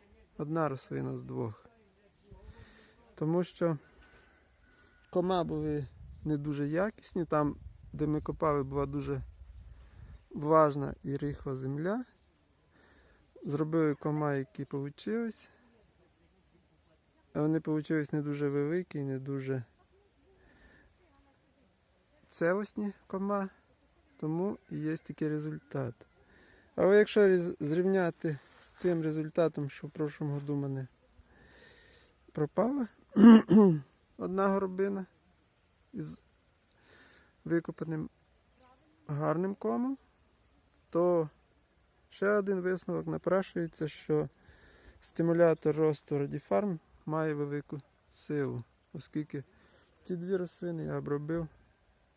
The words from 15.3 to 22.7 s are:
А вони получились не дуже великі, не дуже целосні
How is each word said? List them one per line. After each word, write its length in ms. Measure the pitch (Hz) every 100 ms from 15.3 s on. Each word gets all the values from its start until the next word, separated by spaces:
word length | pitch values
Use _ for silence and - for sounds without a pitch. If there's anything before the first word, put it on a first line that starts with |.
| - - _ _ _ _ _ _ _ _ _ _ _ _ _ _ _ _ _ _
А 80 | 147
вони 200 | 151 160
получились 520 | 156 151 151 156 143
не 100 | 151
дуже 260 | 147 143 143
великі, 540 | 143 147 180 180 147
не 160 | 139 135
дуже 460 | 139 139 131 131 117 _ _ _ _ _ _ _ - - - - _ _ _ _ _ _ _ _ _ _ _ _ _ _ -
целосні 640 | - 165 196 208